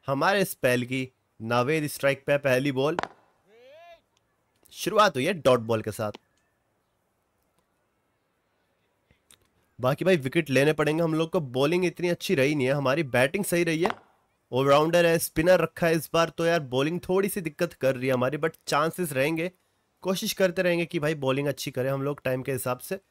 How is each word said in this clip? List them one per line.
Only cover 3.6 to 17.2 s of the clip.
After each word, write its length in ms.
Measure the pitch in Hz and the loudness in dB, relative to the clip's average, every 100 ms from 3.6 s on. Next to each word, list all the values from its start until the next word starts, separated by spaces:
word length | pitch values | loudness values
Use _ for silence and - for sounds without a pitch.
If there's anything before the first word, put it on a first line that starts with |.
| 254 302 339 330 _ _ _ _ _ _ _ | -20 -20 -20 -20 _ _ _ _ _ _ _
शुरुआत 420 | - - 107 208 127 | -10 -2 2 2 2
हुई 100 | 143 | -4
है 80 | 185 | 0
डॉट 240 | 131 123 | 4 4
बॉल 200 | 113 113 | 2 -4
के 100 | 107 | -4
साथ। 200 | 104 107 - _ _ _ _ _ _ _ _ _ _ _ _ _ _ _ _ _ _ _ _ _ _ _ _ _ _ _ _ _ _ _ _ _ _ _ - | -6 -8 -8 _ _ _ _ _ _ _ _ _ _ _ _ _ _ _ _ _ _ _ _ _ _ _ _ _ _ _ _ _ _ _ _ _ _ _ -4
बाकी 260 | 123 143 165 | -2 0 2
भाई 120 | 180 | 2
विकेट 320 | 131 170 151 | 2 -2 2
लेने 240 | 131 143 | 2 2
पड़ेंगे 280 | 151 151 156 | 2 0 0
हम 100 | 170 | 0
लोग 160 | 160 170 | 0 0
को, 100 | 185 | -2
बॉलिंग 460 | 139 127 143 175 180 | -2 0 2 2 0
इतनी 240 | - 175 | -2 -4
अच्छी 260 | 170 - 170 | -4 -2 2
रही 200 | 135 151 | 2 2
नहीं 120 | 127 | 0
है, 60 | |
हमारी 300 | 143 135 147 143 | 0 0 0 0
बैटिंग 400 | 120 139 202 202 | 2 2 0 -2
सही 180 | 175 | 0
रही 180 | 170 160 | 0 0
है। 80 | 185 - _ _ _ _ _ | -2 -4 _ _ _ _ _
ऑलराउंडर 540 | 127 139 143 160 170 170 | 0 4 6 6 4 4
है, 120 | 165 | 2
स्पिनर 420 | - - 165 180 | 0 0 4 4
रखा 260 | 156 - 170 | 4 0 0
है 80 | 165 | 0
इस 140 | - | 0
बार, 160 | 165 160 | 0 0
तो 160 | - 165 | 0 0
यार 140 | 170 135 | 0 0
बॉलिंग 300 | 127 147 175 | 0 0 -2
थोड़ी 280 | - 185 | -2 0